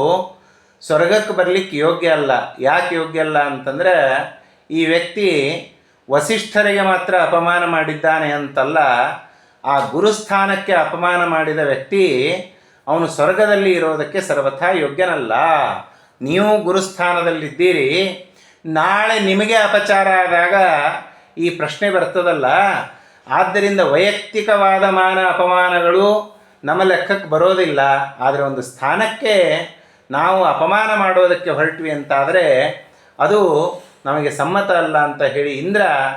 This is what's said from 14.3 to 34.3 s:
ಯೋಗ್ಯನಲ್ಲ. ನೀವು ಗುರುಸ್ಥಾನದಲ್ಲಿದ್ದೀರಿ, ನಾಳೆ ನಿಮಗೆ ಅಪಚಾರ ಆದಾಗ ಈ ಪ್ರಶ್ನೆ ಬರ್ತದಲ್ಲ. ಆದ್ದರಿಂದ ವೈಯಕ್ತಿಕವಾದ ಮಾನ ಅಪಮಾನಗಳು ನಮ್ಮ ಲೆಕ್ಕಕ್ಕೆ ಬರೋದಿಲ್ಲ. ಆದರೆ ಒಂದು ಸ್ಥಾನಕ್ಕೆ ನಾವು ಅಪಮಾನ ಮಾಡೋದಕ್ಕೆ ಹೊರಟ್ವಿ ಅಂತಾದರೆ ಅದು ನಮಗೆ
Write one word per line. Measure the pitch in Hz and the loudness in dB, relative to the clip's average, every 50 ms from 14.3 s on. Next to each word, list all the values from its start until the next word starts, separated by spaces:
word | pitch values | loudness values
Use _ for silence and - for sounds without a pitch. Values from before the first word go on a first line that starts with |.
| 143 143 135 135 135 135 170 180 | -2 -2 -2 -2 -2 -2 -2 0
ಯೋಗ್ಯನಲ್ಲ. | 190 165 147 131 139 170 185 175 165 147 123 110 110 127 156 165 160 147 131 107 95 87 - - - _ _ _ _ - | 0 0 -2 -2 -2 -2 -2 -2 -2 -4 -4 -2 0 0 2 2 2 2 0 -2 -4 -6 -12 -16 -20 _ _ _ _ -10
ನೀವು | 123 139 165 190 208 214 214 | -6 -2 0 0 2 2 2
ಗುರುಸ್ಥಾನದಲ್ಲಿದ್ದೀರಿ, | 208 170 180 185 190 185 - - - 180 175 175 170 170 170 160 156 156 139 - - 175 180 170 151 135 135 156 185 196 185 175 - - - _ _ _ - _ _ - | 2 0 0 -2 -2 -2 -4 -4 -2 -2 0 0 0 -2 -2 -2 -4 -6 -8 -2 0 2 2 2 2 0 0 0 -2 -2 -4 -6 -10 -16 -20 _ _ _ -20 _ _ -10
ನಾಳೆ | 165 156 156 165 185 196 208 220 226 226 214 | -4 -2 0 2 2 2 0 0 0 0 0
ನಿಮಗೆ | 202 190 190 202 214 214 226 | 0 0 0 0 0 2 2
ಅಪಚಾರ | 220 208 202 214 202 202 - 202 196 190 | 2 2 2 0 0 0 2 2 2 2
ಆದಾಗ | 190 190 185 180 - 170 170 175 180 196 196 185 175 156 143 143 160 185 - - - - - - _ _ | 2 2 2 2 2 2 0 2 2 2 2 4 2 2 2 0 -2 -4 -6 -10 -16 -20 -20 -20 _ _
ಈ | 165 170 170 | -4 -4 -4
ಪ್ರಶ್ನೆ | - - 151 - - - 208 202 | -2 -4 -6 -8 -4 -4 -2 0
ಬರ್ತದಲ್ಲ. | 190 175 165 - - 185 175 175 160 147 131 127 151 185 202 196 165 120 110 - - - - _ _ _ _ | 0 0 0 0 -2 0 0 0 0 0 0 2 2 2 2 2 0 -4 -6 -10 -14 -20 -20 _ _ _ _
ಆದ್ದರಿಂದ | - 131 175 190 - 190 208 202 202 196 196 | -2 0 0 0 0 0 0 0 2 2 2
ವೈಯಕ್ತಿಕವಾದ | 170 139 139 165 190 208 208 - - - - 214 208 220 208 202 196 190 190 190 202 | 2 2 2 2 2 2 0 -4 -8 -8 -6 -4 0 2 2 4 4 2 2 2 2
ಮಾನ | 190 190 190 185 185 190 190 185 | 2 2 2 2 2 2 2 0
ಅಪಮಾನಗಳು | 180 180 - 180 180 180 185 185 175 175 175 170 170 180 190 202 202 214 214 214 - - - _ _ _ _ - | 0 2 2 2 2 2 2 2 2 2 2 2 2 4 4 4 4 2 0 -2 -6 -14 -20 _ _ _ _ -4
ನಮ್ಮ | 143 160 190 190 | -2 0 2 2
ಲೆಕ್ಕಕ್ಕೆ | 185 175 170 - - 202 196 190 156 | 2 2 2 0 -2 -4 -4 -2 -2
ಬರೋದಿಲ್ಲ. | 156 156 175 190 190 185 180 156 143 139 139 139 139 139 139 - - 123 | 0 2 4 4 4 2 0 0 2 2 2 2 2 0 -2 -6 -6 -2
ಆದರೆ | 127 139 139 143 139 | -2 0 0 0 -2
ಒಂದು | 135 131 127 | -4 -4 -6
ಸ್ಥಾನಕ್ಕೆ | 123 - - - - 139 165 202 220 220 220 - 220 214 208 190 175 151 151 170 165 160 - - - _ _ _ _ - | -8 -10 -10 -6 -2 -2 0 0 -2 -4 -4 -4 -2 0 2 2 2 2 0 -2 -4 -8 -14 -20 -20 _ _ _ _ -6
ನಾವು | 135 143 165 180 190 190 180 | -2 0 2 2 2 2 2
ಅಪಮಾನ | 156 135 - 160 165 196 214 220 214 214 208 | 2 2 0 0 0 2 0 0 0 0 0
ಮಾಡೋದಕ್ಕೆ | 196 185 185 180 180 175 175 175 180 170 | 0 2 4 4 4 4 2 0 -2 -4
ಹೊರಟ್ವಿ | 143 143 156 160 160 165 160 156 | -2 0 -2 -2 -2 -4 -6 -6
ಅಂತಾದರೆ | 147 147 139 143 143 139 139 151 175 185 170 151 131 127 143 147 - - - - - _ _ _ _ - | -6 -6 -4 -2 0 0 2 2 2 2 4 4 4 2 2 0 -4 -8 -14 -20 -20 _ _ _ _ -2
ಅದು | 143 156 208 214 196 170 151 147 165 180 - - - - - _ - | 0 2 4 4 4 4 2 2 0 -2 -4 -8 -14 -20 -20 _ -6
ನಮಗೆ | 135 143 151 147 143 | -4 -2 -2 -2 -2